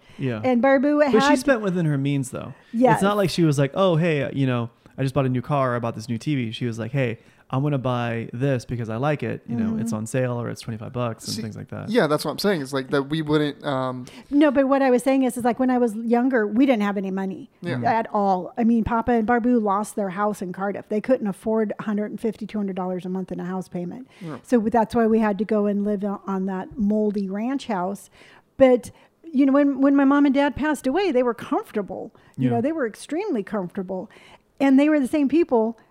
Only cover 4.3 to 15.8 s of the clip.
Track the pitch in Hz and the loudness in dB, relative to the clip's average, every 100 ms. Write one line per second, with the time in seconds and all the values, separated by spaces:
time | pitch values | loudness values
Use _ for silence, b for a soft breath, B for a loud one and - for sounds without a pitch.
4.3 | 135 131 123 113 - b b 135 143 131 | 0 0 0 -4 -10 b b -2 0 0
5.3 | 123 117 147 131 120 117 113 107 113 - | 0 -2 0 0 -2 -4 -6 -6 -6 -4
6.3 | 139 113 113 123 113 110 143 123 113 b | -4 -4 -4 -6 -6 -4 -2 -2 -4 b
7.3 | b b 131 147 143 123 123 120 117 113 | b b -2 0 0 -2 -2 -2 -4 -6
8.3 | 120 139 127 - 120 110 110 143 147 113 | -4 -2 -2 -4 -6 -6 -4 -2 -2 -4
9.3 | 110 - 233 220 220 117 107 110 - 127 | -6 -6 -4 -2 -2 -4 -6 -4 -2 -2
10.3 | 120 117 110 - 110 107 120 120 113 - | -4 -6 -8 -10 -10 -8 -6 -6 -6 -8
11.3 | 104 110 104 101 104 101 226 156 151 160 | -8 -8 -10 -12 -10 -2 2 2 2 -2
12.3 | - 202 180 131 139 131 143 139 160 151 | -2 0 0 -2 -4 -2 -2 0 -2 0
13.3 | 151 147 131 147 131 131 127 123 B B | 0 0 -4 -4 -4 -4 -6 -12 B B
14.3 | 285 302 254 269 269 269 247 269 269 254 | 2 4 4 2 4 4 4 2 2 2
15.3 | 240 240 226 254 247 | 0 -2 0 0 2